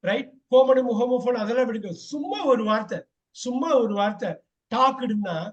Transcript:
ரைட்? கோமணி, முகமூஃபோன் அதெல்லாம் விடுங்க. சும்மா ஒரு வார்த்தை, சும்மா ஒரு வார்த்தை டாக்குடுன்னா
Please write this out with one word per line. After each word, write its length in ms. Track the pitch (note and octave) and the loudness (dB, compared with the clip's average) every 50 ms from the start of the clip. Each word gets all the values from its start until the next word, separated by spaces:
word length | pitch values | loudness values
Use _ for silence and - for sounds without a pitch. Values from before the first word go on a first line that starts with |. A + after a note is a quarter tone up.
| - | -2
ரைட்? 280 | F3+ G3+ C#4 C4+ - - _ _ _ B3 | -2 -2 -2 -4 -8 -16 _ _ _ 6
கோமணி, 280 | B3+ C4 C4 C4 C4 B3+ B3 | 6 8 8 6 4 4 2
முகமூஃபோன் 500 | A#3 G#3 B3 B3+ B3 B3 - B3 B3 A3+ G#3 | 0 0 0 0 0 0 0 0 -2 0 -2
அதெல்லாம் 260 | G#3 A#3 B3+ B3+ A#3 | -2 0 0 0 0
விடுங்க. 240 | A3 A3 G3+ F#3+ E3+ - - - | -2 -6 -8 -10 -12 -12 -12 -10
சும்மா 300 | C#4+ D4 D4 F#4 G4+ G#4 F#4 C#4+ | -8 -8 -6 -6 -6 -4 2 2
ஒரு 120 | B3+ A3+ A3 G#3 | 2 2 2 0
வார்த்தை, 280 | G#3+ G#3+ - F3 - E3 - _ _ _ _ _ _ - - | -2 -2 -2 -6 -10 -12 -12 _ _ _ _ _ _ -10 -8
சும்மா 240 | B3+ B3 C4 D4+ E4 D4+ C4 A#3 | -6 -4 -4 0 2 2 2 2
ஒரு 100 | G#3 G3+ G3+ | 2 0 0
வார்த்தை 300 | G3+ G#3 G#3 - A3+ F#3 - - _ _ _ _ _ _ A3 | -2 -2 -2 -4 -6 -8 -8 -8 _ _ _ _ _ _ 0
டாக்குடுன்னா 640 | A#3+ C4 C4+ C4+ B3+ B3 A#3 A3 G#3 G3+ F#3+ E3+ D#3+ E3 F3 | 2 2 2 2 0 -6 -4 -4 -4 -4 -4 -6 -8 -8 -10